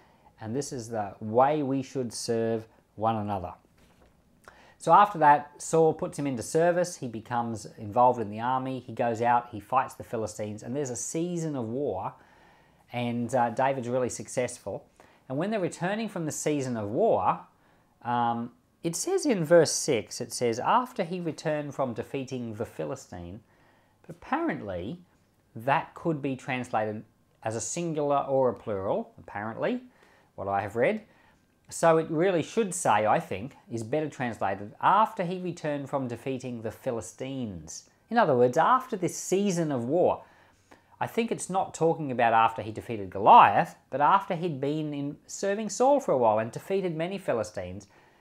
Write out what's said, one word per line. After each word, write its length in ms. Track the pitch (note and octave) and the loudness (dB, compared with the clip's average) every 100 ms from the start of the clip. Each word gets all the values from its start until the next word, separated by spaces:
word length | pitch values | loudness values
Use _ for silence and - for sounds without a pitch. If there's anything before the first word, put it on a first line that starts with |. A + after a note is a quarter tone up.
| _ _ _ _ | _ _ _ _
And 140 | A2 | -8
this 180 | B2 C#3 | -6 -6
is 160 | C3+ A2+ | -8 -8
the 260 | A2+ G2+ - | -6 -6 -8
way 420 | A2 A2+ C3+ D#3 | -2 4 4 2
we 200 | C3+ C3+ | 0 -2
should 300 | C3 C#3 A#2+ | -4 -6 -6
serve 540 | - - A#2 A2+ A2+ G#2+ _ _ - | -6 -4 0 0 -2 -6 _ _ -4
one 200 | A2 A2+ | 0 0
another. 380 | G#2 G2+ F2 - _ _ _ _ _ _ _ _ - - - _ | -2 -4 -6 -12 _ _ _ _ _ _ _ _ -20 -20 -20 _
So 160 | E3 | 6
after 260 | F3 G3+ E3 | 8 8 6
that, 320 | D3 D3 - - | 6 6 4 -12
Saul 380 | - D#3+ D#3+ | 0 4 4
puts 240 | - F3 - | 4 -6 -4
him 80 | C#3+ | -4
into 160 | B2 | -4
service. 540 | - D#3+ E3+ F3 E3+ - | -2 2 4 2 0 -4
He 120 | B2+ | -10
becomes 580 | A2 - A#2+ A#2 A2 - - | -10 -6 -4 -2 -6 -10 -12
involved 420 | G#2+ A2+ B2 A#2+ | -2 6 6 6
in 80 | G#2 | -2
the 120 | G#2+ | -4
army. 400 | A#2+ C3 C3 C3 | -2 -2 -4 -8
He 120 | B2 | -8
goes 300 | A#2 A#2+ A2+ | -2 -2 2
out, 260 | A#2 A#2 - | 2 2 0
he 80 | G#2+ | -10
fights 340 | - C3 A2+ | -2 -2 -2
the 100 | - | -6
Philistines, 580 | - A2+ G#2+ - G#2+ G#2+ | -10 -6 -6 -8 -8 -8
and 140 | A#2+ C#3 | -8 -6
there's 140 | C3 | -6
a 60 | A#2 | -8
season 600 | - E3 F3 F3 D#3+ C#3 | -6 -6 -4 -4 -4 -4
of 100 | A2 | -4
war, 460 | B2 C#3 F#2+ A2+ - _ _ - _ _ _ _ | -4 -4 -4 -6 -10 _ _ -20 _ _ _ _
and, 420 | B2 A#2+ A#2+ A#2 | -6 -4 -4 -2
uh, 160 | B2 A#2+ | 0 0
David's 380 | A2 C3+ C3+ A#2+ | 0 0 0 -2
really 220 | B2+ A#2+ | -2 -2
successful. 760 | - A2 - B2 - G2+ G#2+ - _ - _ - | -6 -8 -4 -4 -6 -10 -12 -12 _ -20 _ -10
And 100 | C3+ | -6
when 120 | G3 | -4
they're 100 | A3 | -2
returning 480 | F3 - F3 G#3+ A3 | -4 -4 -4 -4 -4
from 180 | F#3 D#3 | -6 -6
the 60 | |
season 440 | - E3 D3 C3 A#2 | -4 -2 -2 -2 -4
of 140 | G2+ | -4
war, 500 | B2+ A3 G#2+ F#2+ E3+ - _ _ _ _ _ | 0 2 4 2 -2 -6 _ _ _ _ _
um, 480 | A#2+ A#2+ A#2+ A#2 A#2+ - _ _ | -4 0 0 0 -6 -12 _ _
it 140 | E3+ E3 | -6 -4
says 280 | - F#4+ | -2 0
in 200 | D4+ G3+ | 0 0
verse 280 | D3+ E3+ D3 | 6 8 8
six, 480 | - - A#2 - - | 2 0 0 -2 -8
it 120 | A2+ | -8
says, 260 | - A#2+ A2+ | -2 0 0
"After 460 | C#3 A3 B3 - | 2 2 0 -4
he 160 | E3 F3+ | -6 -4
returned 540 | E3+ - D#3+ D3+ D3 | -6 -6 -4 -4 -6
from 200 | C3 C3 | -4 -4
defeating 600 | A#2 A2+ C#3 B2+ C3 A#2 | -4 -8 -8 -6 -8 -8
the 120 | G#2+ A2 | -8 -8
Philistine," 760 | - D3+ C3+ - F2+ E2+ G2+ - _ _ _ _ _ | -6 -8 -8 -12 -14 -12 -14 -20 _ _ _ _ _
but 80 | - | -20
apparently 880 | E3 - D4 E4 D3 G#2+ F2+ G2 F3 - _ _ _ _ | -20 -6 -4 -2 -4 -6 -8 -8 -12 -16 _ _ _ _
that 400 | A#2 B2 C#3+ - | -8 -2 0 -2
could 260 | - F3 D3+ | -6 -4 -2
be 140 | C#3+ | -4
translated 680 | B2+ - B2+ A#2+ A#2 A2 G#2+ - _ _ _ | -6 -4 -6 -2 -2 -2 -4 -12 _ _ _
as 100 | A2+ | -6
a 60 | A2+ | -6
singular 580 | - F3 F3 D#3 C#3+ C#3+ | -6 -4 -4 -2 0 0
or 300 | C#3+ C3+ B2+ | 2 2 2
a 60 | |
plural, 580 | G#2 - G2 G2 F3+ A3+ - | 0 -4 -4 -2 -4 -4 -14
apparently, 640 | - G2+ G#2+ A2+ D#3 B3 - _ _ _ _ | -14 -8 -8 -4 -2 -2 -8 _ _ _ _
what 140 | - G2 | -8 -2
I 140 | G2 | -2
have 140 | G#2 A2+ | 0 2
read. 260 | D3 G#3+ - _ _ _ _ _ _ | 2 0 -6 _ _ _ _ _ _
So 300 | - E3 D#3+ | 2 4 4
it 120 | D#3 | 2
really 320 | D#3 F#3+ F3 | 0 2 2
should 320 | - - G#3 | 0 -2 -2
say, 320 | E3+ C3+ G#2+ G#2+ | 0 2 4 4
I 140 | C#3 | 2
think, 360 | E3 F#2+ A#2+ - - | 0 -8 -10 -14 -10
is 140 | A#2 | -10
better 240 | A2 D3+ D3+ | -4 -4 -4
translated, 640 | - B2 G#2+ G2+ G2 G#2 - | -4 -6 -2 -4 -4 -8 -2
"After 420 | C#3+ G3 A3 - | 2 4 2 0
he 160 | F3 F#3 | -6 -4
returned 500 | F3+ D3+ D#3 C#3+ C#3 | -6 -6 -6 -6 -4
from 200 | C#3+ B2+ | -4 -4
defeating 540 | A#2 C#3 C3 B2+ A#2+ | -6 -6 -6 -8 -8
the 100 | A2 | -8
Philistines." 1160 | G2 C3+ A#2 - - C3 C3+ A#2 F2 D2+ - - _ _ | -8 -6 -6 -8 -12 -10 -6 -8 -8 -14 -18 -20 _ _
In 100 | A#3 | 0
other 180 | F#3 B2 | 4 6
words, 220 | B2 D#3 | 4 4
after 380 | F#3 B3+ - G3+ | 4 2 0 -4
this 200 | E3 - | -4 -4
season 540 | - F#3+ G3+ F3 D#3 | -2 0 2 0 0
of 140 | C3+ | -2
war. 400 | A#2+ E3+ C3 - - _ _ _ _ - _ _ | 0 2 4 2 -4 _ _ _ _ -20 _ _
I 40 | B2 | -4
think 260 | - A#3 | -2 -2
it's 160 | F3 - | -4 -4
not 240 | F#3 - | -2 -4
talking 380 | - E3 D#3+ D3 | 2 2 2 -2
about 240 | A#2+ A#2+ | 2 4
after 260 | A2+ A2+ - | 6 4 2
he 100 | G#2+ | -6
defeated 360 | G#2 F#2+ A2 F#2+ | -8 -8 -6 -6
Goliath, 680 | F#2+ A#2 A#3 B2 G#2+ E3+ - _ | 2 8 10 10 6 0 -6 _
but 140 | C3 | 0
after 320 | D3 G3 - | 4 4 2
he'd 260 | E3+ F3 C3+ | -4 -4 -4
been 320 | C#3 D#3 D3+ | -2 -2 -4
in 240 | C#3+ C#3+ D3 - | -6 -8 -8 -14
serving 440 | - G3 G3+ G#3+ | -6 -4 -4 -4
Saul 280 | - B3+ C#4+ | 2 4 4
for 140 | - | 2
a 60 | C#3+ | 4
while 200 | A#2 G#2+ | 4 4
and 140 | A#2 | 0
defeated 420 | C3+ - G3 F#3 | -6 -4 -2 -2
many 220 | D#3 E3+ G3 | -4 -6 -4
Philistines. 720 | - A#2+ G#2 - F2+ F#2 - _ _ _ | -2 -2 -2 -6 -10 -12 -16 _ _ _